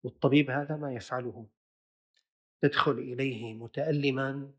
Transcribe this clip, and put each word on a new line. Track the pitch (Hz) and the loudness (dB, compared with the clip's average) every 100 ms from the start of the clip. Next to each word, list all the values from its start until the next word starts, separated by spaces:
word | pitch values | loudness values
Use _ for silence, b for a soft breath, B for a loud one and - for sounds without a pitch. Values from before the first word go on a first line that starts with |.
والطبيب | 120 - 139 143 139 | -8 0 4 6 4
هذا | 127 143 151 | 0 -2 -4
ما | 147 | -4
يفعله، | 123 - 127 123 107 110 _ _ _ _ _ _ _ _ _ _ _ | -6 -6 -6 -6 -10 -16 _ _ _ _ _ _ _ _ _ _ _
تدخل | 143 - 156 | 2 4 2
إليه | 123 131 123 135 117 113 | 2 -4 -4 -2 -2 -6
متألما | 110 117 - 151 147 139 131 135 139 139 | -10 -10 -4 0 2 2 0 -2 -4 -10